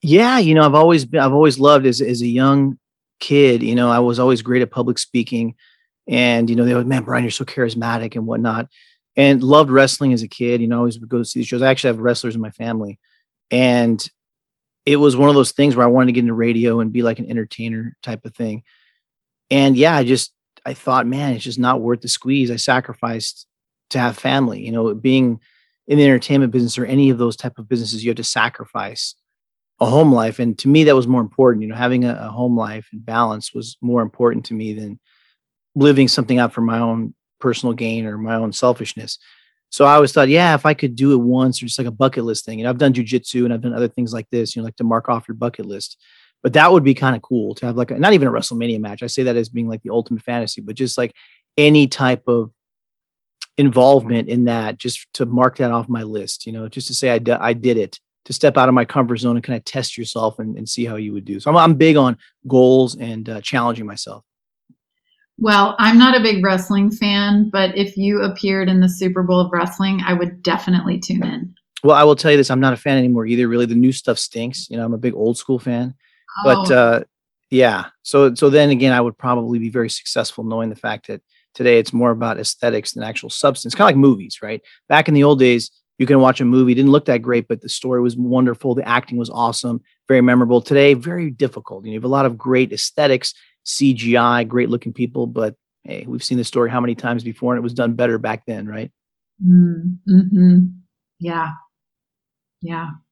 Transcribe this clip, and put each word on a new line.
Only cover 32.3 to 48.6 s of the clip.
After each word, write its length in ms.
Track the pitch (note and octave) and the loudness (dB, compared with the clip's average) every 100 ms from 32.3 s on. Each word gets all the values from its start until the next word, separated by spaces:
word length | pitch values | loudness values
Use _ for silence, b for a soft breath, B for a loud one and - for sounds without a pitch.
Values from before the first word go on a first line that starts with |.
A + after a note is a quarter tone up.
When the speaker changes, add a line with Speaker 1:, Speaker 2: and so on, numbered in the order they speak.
| A2+ B2 A#2 | -6 -2 -2
Speaker 1:
life 300 | G#2+ G#2+ G#2+ | -4 -10 -16
and 140 | G#2+ A2+ | -20 -6
balance 480 | A2+ A#2 G#2+ - | -2 -2 -4 -10
was 240 | A#2+ A2+ - | -12 -14 -10
more 200 | A#2+ A#2+ | -4 -2
important 440 | A2 _ A#2+ A#2 A#2 | -2 _ 0 0 -8
to 80 | |
me 200 | A2 A2 | -10 -8
than 260 | G#2+ G#2 G2+ _ _ _ _ _ _ _ - | -10 -12 -16 _ _ _ _ _ _ _ 2
living 320 | C#3+ C#3 C3 | 4 6 4
something 320 | - A#2+ B2 | 2 0 0
out 140 | A#2+ | 0
for 80 | - | -2
my 180 | A2+ A2+ | -4 -2
own 340 | A#2 A2+ A2+ - _ _ | -2 -4 -8 -12 _ _
personal 340 | C3 A#2 B2 | -4 -2 -4
gain 320 | A#2 A2+ A2+ A2 | -4 -6 -6 -8
or 120 | G#2+ | -8
my 180 | A2 A2+ | -6 -4
own 180 | A2+ | -4
selfishness. 680 | G2 B2+ A#2+ A#2 - F#2+ - b b b b _ | -2 0 0 -6 -12 -14 -16 b b b b _
So 140 | - | 2
I 120 | C#3+ D3 | 6 6
always 180 | C#3+ | 6
thought, 160 | - C3+ | 2 4
"Yeah, 260 | D#3 F3 D3+ | 4 4 2
if 100 | D#3 | 0
I 80 | |
could 220 | D3 C3+ A#2+ | 0 -4 0
do 160 | C3+ | 2
it 60 | C3+ | 2
once," 440 | A#2+ B2+ C3 - | 2 2 0 -2
or 40 | A#2+ | -8
just, 120 | - | -8
like, 100 | A#2+ | -8
a 40 | |
bucket 320 | G#2+ C3+ C3+ | 0 0 0
list 220 | A#2 G#2+ - | -6 -6 -8
thing. 140 | A2+ | -8
You 40 | |
know, 60 | A#2 | -6
I've 80 | B2+ | 0
done 160 | C#3+ | 2
jujitsu 500 | B2+ A2+ B2+ - B2+ | 2 0 -4 -4 -4
and 100 | A#2+ | -2
I've 80 | A#2 | -2
done 120 | B2 | -6
other 160 | A2+ A#2 | -4 -4
things 240 | A#2 A#2+ | -4 -6
like 160 | A#2 A2 | -6 -6
this, 240 | A#2+ A2 - | -6 -6 -8
you 60 | |
know, 40 | A2 | -10
like, 120 | - | -6
to 80 | A#2 | -2
mark 240 | A2+ A2 | -2 -2
off 180 | A#2 - | -6 -6
your 80 | A2+ | -8
bucket 300 | B2 - G#2+ | -8 -8 -14
list. 360 | G2+ - - b b b b | -12 -14 -18 b b b b
But 120 | C3 | 0
that 180 | B2+ E3 | 4 6
would 120 | F#3 | 6
be 100 | C#3 | 4
kinda 260 | B2+ C3+ A#2+ | 0 0 -2
cool 360 | - B2 G#2 G#2 | -2 -4 -4 -8
to 100 | B2 | -6
have, 100 | A#2 | -4
like, 160 | B2 | -4
a, 80 | B2+ | 0
not 140 | F3 | 4
even 140 | G3+ C3+ | 4 2
a 40 | |
WrestleMania 480 | A2+ - A#2 | -2 -6 -6